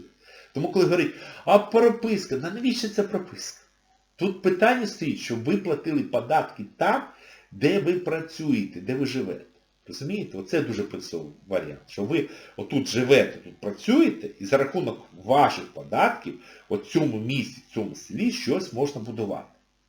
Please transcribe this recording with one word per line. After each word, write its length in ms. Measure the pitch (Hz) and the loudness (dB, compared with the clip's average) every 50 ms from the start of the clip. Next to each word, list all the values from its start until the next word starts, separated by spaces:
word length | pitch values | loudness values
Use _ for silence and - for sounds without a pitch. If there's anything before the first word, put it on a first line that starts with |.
| - - _ _ _ - - - - _ - | -18 -20 _ _ _ -20 -20 -20 -20 _ -6
Тому 180 | 120 160 - | -6 -4 0
коли 140 | - 190 175 | 2 2 4
говорять, 260 | - 175 170 151 - - - - - - - - | 4 4 2 2 0 -4 -8 -14 -18 -18 -6 4
а 140 | 170 190 202 | 6 6 6
прописка, 800 | 202 - - 233 240 233 214 - - 226 214 196 185 - 208 202 | 6 4 4 6 6 6 6 4 0 0 0 -2 -2 -2 -4 -4
на 140 | 143 175 | -4 -6
навіщо 380 | 202 240 247 254 - - - 208 | -6 -2 0 0 0 0 -2 -2
ця 140 | - 208 202 | 0 0 0
прописка? 580 | 190 202 190 185 - - - - - - - _ _ _ _ _ _ _ _ _ _ _ | 0 -2 -4 -6 -6 -10 -14 -14 -14 -14 -16 _ _ _ _ _ _ _ _ _ _ _
Тут 260 | - 175 202 185 - | -4 -2 -2 -2 0
питання 460 | - 185 180 175 214 233 254 247 226 196 | 0 0 2 4 4 4 4 4 0 -4
стоїть, 320 | - - 165 143 107 - | -4 -4 -4 -4 -4 -4
щоб 240 | - - 120 117 113 | -4 -6 -4 -2 0
ви 140 | 139 196 196 | 0 0 0
платили 460 | 196 180 151 143 - 165 151 139 101 | 0 0 -2 -2 -2 -2 -2 0 0
податки 640 | - - 117 - - 156 151 - - - - 101 - - - | 0 -2 -2 0 2 2 2 0 0 -6 -12 -14 -12 -4 0
там, 260 | 165 196 240 277 - - - - - - - - _ _ | 2 2 2 0 -2 -6 -14 -20 -20 -20 -20 -20 _ _
де 280 | - 98 131 - 196 202 | -4 0 2 4 4 4
ви 140 | 143 170 180 | 2 2 0
працюєте, 880 | - - 160 160 160 - - - - 156 147 123 107 98 95 - 90 | 0 0 -2 -4 -4 -4 -8 -10 -4 0 2 2 2 0 -2 -6 -8
де 140 | 95 110 127 | -6 -4 -2
ви 100 | 139 139 | -2 -2
живете. 400 | 123 127 131 110 95 85 - - - _ _ _ _ _ _ _ - | -2 -2 -2 -4 -4 -6 -8 -12 -16 _ _ _ _ _ _ _ -16
Розумієте? 500 | 85 - 135 160 202 214 160 - - 95 | -12 -10 -8 -6 -6 -6 -6 -8 -8 -10
Оце 240 | 98 - - 156 | -6 -2 0 0
дуже 220 | 131 117 107 101 - | 0 0 -2 -4 -4
принциповий 500 | - - 90 - - - 82 76 73 73 - _ 95 | -6 -8 -10 -10 -10 -10 -10 -10 -10 -14 -18 _ -4
варіант, 320 | 95 87 80 73 71 - - - | -4 -4 -4 -4 -8 -14 -18 -12
що 160 | - 98 101 | -8 -6 -4
ви 260 | 104 160 151 143 - - - - - - - | 0 0 0 -2 -2 -8 -14 -20 -16 -12 -12
отут 300 | 104 - 151 139 131 - | -8 -4 -2 -2 -2 0
живете, 500 | - - 127 123 139 120 - 92 - - | 0 0 6 8 8 8 8 4 0 -10
тут 200 | - 90 - - | -16 -20 -16 -10
працюєте, 720 | - 104 98 - - 202 247 320 330 226 - - - 101 - - | -8 -8 -8 -4 0 4 6 6 6 4 2 -2 -6 -12 -10 -12
і 60 | 98 | 0
за 120 | 98 135 135 | 2 2 2
рахунок 480 | 135 - - 180 143 117 101 - - - - 87 90 | 2 0 -2 -2 -2 -4 -4 -8 -12 -20 -20 -10 -2
ваших 500 | 104 131 143 139 - - 185 - - - | 2 4 6 6 4 4 0 -8 -12 -14
податків 640 | 71 69 71 - 135 190 - - - - - - - - - - - - - | -16 -10 -4 0 2 2 2 2 -2 -8 -10 -12 -12 -14 -20 -20 -20 -6 -4
в 80 | - 101 | -4 -4
цьому 420 | - - - 165 - 123 110 107 | -4 -2 0 0 2 2 0 -2
місті, 420 | 107 120 139 135 107 - - - - _ | -2 -2 -2 -2 -2 -4 -8 -14 -20 _
в 40 | - | -4
цьому 220 | 113 101 - - | -4 -4 -4 -6
селі 360 | - - - 104 113 214 247 | -12 -12 -8 -4 -2 0 0
щось 420 | - - - 120 147 190 185 - 113 | 0 0 -2 0 0 0 -2 -4 -2
можна 280 | 117 143 143 - 123 | -2 -2 -2 -2 -6
будувати. 480 | 107 117 107 110 107 98 90 - - - _ _ _ _ _ _ _ | -10 -8 -6 -4 -4 -4 -4 -6 -8 -12 _ _ _ _ _ _ _